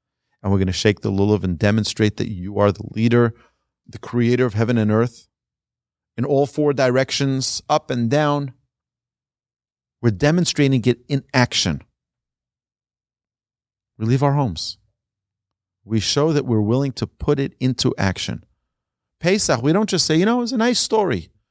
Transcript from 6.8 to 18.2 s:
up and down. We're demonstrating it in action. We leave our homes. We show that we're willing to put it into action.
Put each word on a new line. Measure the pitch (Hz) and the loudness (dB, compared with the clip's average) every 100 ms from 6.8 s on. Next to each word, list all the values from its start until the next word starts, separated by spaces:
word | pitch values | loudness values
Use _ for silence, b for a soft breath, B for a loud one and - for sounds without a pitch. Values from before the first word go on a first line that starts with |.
| 127 127 135 - 139 135 - - - | 2 2 0 -2 -2 -2 -4 -6 -2
up | 151 - | -2 -2
and | 123 117 | -2 0
down. | 147 147 147 139 - _ _ _ _ _ _ _ _ _ _ _ _ _ - | 2 0 -2 -6 -14 _ _ _ _ _ _ _ _ _ _ _ _ _ -2
We're | 117 | -2
demonstrating | 95 143 175 165 - 139 131 | 2 2 2 0 0 2 2
it | 123 117 - | 2 -2 -2
in | 139 - | -6 -2
action. | 131 120 - 92 71 - _ _ _ _ _ _ _ _ _ _ _ _ _ _ _ _ _ _ _ _ - | 0 0 0 -2 -4 -8 _ _ _ _ _ _ _ _ _ _ _ _ _ _ _ _ _ _ _ _ -6
We | 110 | 0
leave | 127 | 2
our | 143 | 2
homes. | 143 127 80 - - _ _ _ _ _ _ _ _ _ _ | 0 -2 -4 -10 -14 _ _ _ _ _ _ _ _ _ _
We | - 110 | -6 -4
show | - 143 156 | -2 0 2
that | 147 | 0
we're | 127 110 | 0 0
willing | 104 127 139 | 2 0 -2
to | - - | -4 -8
put | - - 143 | -6 -2 0
it | 139 - | -2 -2
into | 127 127 131 - | -2 0 -2 0
action. | 98 - | -2 -4